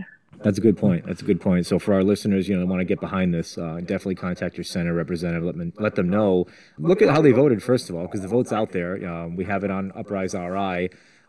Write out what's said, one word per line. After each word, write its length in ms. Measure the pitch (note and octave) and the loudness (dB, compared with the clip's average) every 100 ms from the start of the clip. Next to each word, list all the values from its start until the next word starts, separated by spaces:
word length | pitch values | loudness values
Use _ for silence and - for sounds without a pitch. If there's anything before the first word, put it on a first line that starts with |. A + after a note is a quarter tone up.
| F#3+ - _ - | -8 -16 _ -4
That's 140 | G#2+ G2 | -2 4
a 60 | |
good 160 | A2 F#2 | 4 4
point. 260 | G#2 E2+ | 2 2
That's 160 | E2 F2 | -2 -6
a 40 | - | -2
good 140 | F2+ | 0
point. 260 | G2+ F2+ E2+ | 2 0 2
So 120 | F#2 | 0
for 140 | - | 2
our 100 | G2 | 2
listeners, 460 | F#2+ G2+ A2 G2 F2+ | 4 2 2 0 0
you 60 | |
know, 60 | F#2+ | -2
that 60 | F2+ | 0
wanna 180 | F#2 | -2
get 160 | F2 G2 | -2 -2
behind 340 | F2 F#2+ F#2 | -2 0 0
this, 240 | E2+ E2 - | 0 -4 -8
uh, 220 | E2+ E2 | -8 -8
definitely 300 | F2 G2 G2+ | -6 -4 -4
contact 420 | F#2 F#2 F2+ F2+ - | -6 -6 -4 -6 -8
your 80 | |
senator 300 | E2+ F#2 E2+ | -8 -4 -2
representative. 500 | E2+ E2 F2 E2+ E2+ | -2 -2 -4 -4 -4
Let 140 | E2+ E2 | -4 -6
them, 140 | E2+ - | -8 -4
let 200 | G#2+ - | -2 0
them 120 | F2 | 0
know. 380 | G2+ G#2 F#2 F2 - - - | 2 4 4 0 -8 -20 -4
Look 240 | D#3+ G3 | 2 4
at 80 | G3+ | 6
how 100 | D3 | 8
they 120 | D3+ | 6
voted, 300 | A#2 D3 G#2+ | 6 4 2
first 280 | - B2+ - | 2 0 0
of 60 | E2+ | -8
all, 120 | F2+ | -6
'cause 140 | G#2 | -6
the 60 | F#2+ | 0
vote's 220 | A#2 B2+ | 0 0
out 180 | A2 A2 | -2 -2
there. 360 | F#2+ F2 G2 F#2 | -4 -4 -6 -8
Um, 300 | E2+ E2+ F2 | -8 -8 -6
we 80 | |
have 200 | F#2 G2 | -2 -2
it 60 | G2 | -2
on 220 | F#2+ F#2+ | -2 -4
Uprise 400 | A2 A2 G2 F#2 | -8 -6 -4 -4
R 220 | F#2+ F2 F#2+ | -4 -4 -4
I. 320 | G2 F2+ F2+ - _ _ | -2 -2 -4 -6 _ _